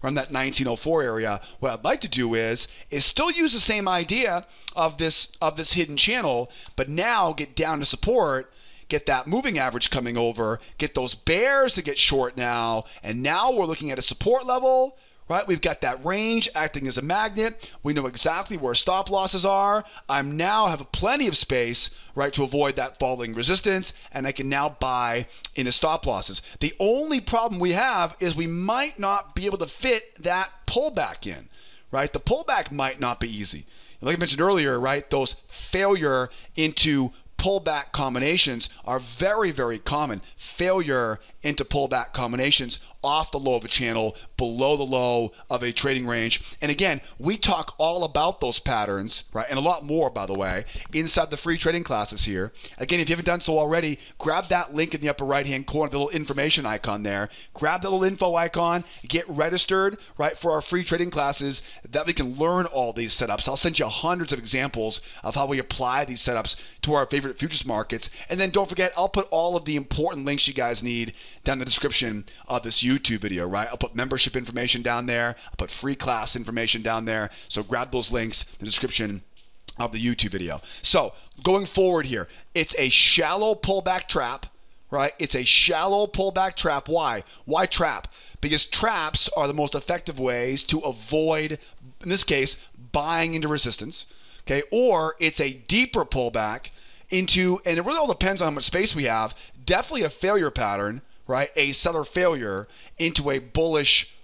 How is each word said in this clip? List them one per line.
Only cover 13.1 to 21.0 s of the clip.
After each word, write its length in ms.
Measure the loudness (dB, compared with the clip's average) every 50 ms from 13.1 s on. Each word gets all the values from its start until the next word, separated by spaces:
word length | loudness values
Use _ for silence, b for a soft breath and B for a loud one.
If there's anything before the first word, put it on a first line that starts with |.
| -4 -2 0
now 300 | 2 2 4 4 2 4
we're 140 | 2 2
looking 240 | 0 -2 -4 -4 -6
at 80 | -4 0
a 40 | 0
support 440 | 0 0 2 2 4 4 4 4
level, 500 | 4 2 4 4 6 6 6 4 2 0 b b b b b b -2
right? 180 | 0 0 2
We've 140 | 2 0 2
got 200 | 2 0 0 0
that 240 | 0 -2 -2 -2 -2
range 440 | -2 0 0 2 2 2 2 2 2 0
acting 320 | 0 -2 -2 -2 -4 -4
as 120 | -4 -4 -4
a 40 | -2
magnet. 680 | 0 0 0 0 0 0 -2 -2 -2 -2 -6 -14 -14 -16 -6 -2
We 100 | -2 0
know 140 | 0 -2
exactly 500 | -2 -2 0 0 0 0 0 -4 -6 -6
where 180 | -4 -2 2 2
stop 360 | 2 4 4 2 2 2 2
losses 340 | 0 0 2 2 0 0 2
are. 400 | 4 4 4 4 4 2 2 0 B B B B 0
I'm 280 | 0 0 0 0 0
now 300 | 0 2 2 4 4 4
have 260 | 4 2 -2 -6 -6 -4
plenty 340 | 0